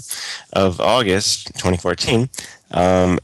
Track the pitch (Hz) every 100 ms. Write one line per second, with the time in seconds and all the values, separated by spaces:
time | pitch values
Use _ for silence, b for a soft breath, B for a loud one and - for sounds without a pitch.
0 | B B B B B 95 95 85 92 123
1 | 98 95 - - - - 90 87 90 85
2 | 151 117 135 B B B - 85 92 92
3 | 92 85